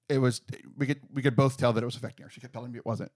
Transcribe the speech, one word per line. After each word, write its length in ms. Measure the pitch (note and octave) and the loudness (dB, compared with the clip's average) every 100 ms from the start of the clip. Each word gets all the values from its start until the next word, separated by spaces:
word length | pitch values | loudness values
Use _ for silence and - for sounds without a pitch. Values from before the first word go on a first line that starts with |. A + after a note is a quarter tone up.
| - | -2
it 120 | C#3 | 2
was, 220 | B2+ A#2 - - - - | 4 2 -6 -12 -14 -4
we 80 | C#3 | -2
could, 160 | C#3+ - | -2 -4
we 100 | C#3 | -2
could 120 | C3+ B2 | 2 4
both 220 | C3+ C3 | 2 4
tell 160 | B2+ | 2
that 80 | A2+ | 2
it 40 | A#2 | -2
was 100 | A#2+ | -6
affecting 280 | A2+ - - | -10 -12 -20
her. 40 | |
She 100 | - | -20
kept 140 | B2+ | -16
telling 180 | A#2 B2 | -12 -10
me 60 | A#2+ | -8
it 80 | A#2 | -4
wasn't, 260 | A2+ G2 | -4 -6